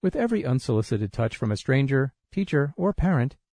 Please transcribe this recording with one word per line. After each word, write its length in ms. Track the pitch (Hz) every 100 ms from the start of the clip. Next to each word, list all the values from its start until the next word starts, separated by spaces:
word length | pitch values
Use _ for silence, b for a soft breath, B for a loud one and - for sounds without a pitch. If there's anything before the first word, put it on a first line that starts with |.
With 120 | 185 294
every 300 | 233 226 135
unsolicited 680 | 127 - 110 110 110 104
touch 240 | - 113 -
from 160 | 113
a 60 | 104
stranger, 560 | - 135 139 135 135 _ _
teacher, 420 | - 196 151 143 -
or 160 | 180
parent, 420 | 208 180 170 123 - _